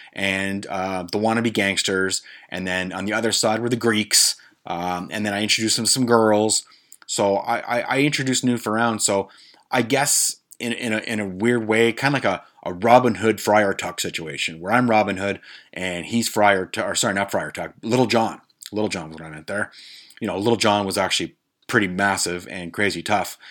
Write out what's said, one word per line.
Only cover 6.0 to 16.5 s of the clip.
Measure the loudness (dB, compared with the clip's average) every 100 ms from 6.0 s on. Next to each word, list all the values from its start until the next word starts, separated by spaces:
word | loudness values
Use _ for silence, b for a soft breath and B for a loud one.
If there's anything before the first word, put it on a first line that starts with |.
| 4
girls. | 6 6 4 2 0 -4 b b b -10
So | 0 2 2
I, | -2 -4 -2 -4
I, |
I | -2 0
introduced | 2 0 -2 0 0
Noof | 0 0
around. | 2 2 2
So | 0 0 -2 b b b b
I | -2
guess | 0 0 2 0 0 -4 _ -8
in, | -6
in | -4 -4
a, | -4
in | -4 -4
a | -4
weird | -2 2 2 2
way, | 4 4
kinda | 2 0
like | 0 0
a, | -2 B B
a | -10
Robin | -2 6 8 6 2
Hood | 0 0
Friar | 4 4 4
Tuck | 0 -4 -6
situation | -6 -6 -8 -6 -6 -6
where | 0
I'm | 2 4
Robin | 4 2 0
Hood | -2 -4 B B B
and | -8 -6 -6 -2
he's | -2 -2
Friar | 4 4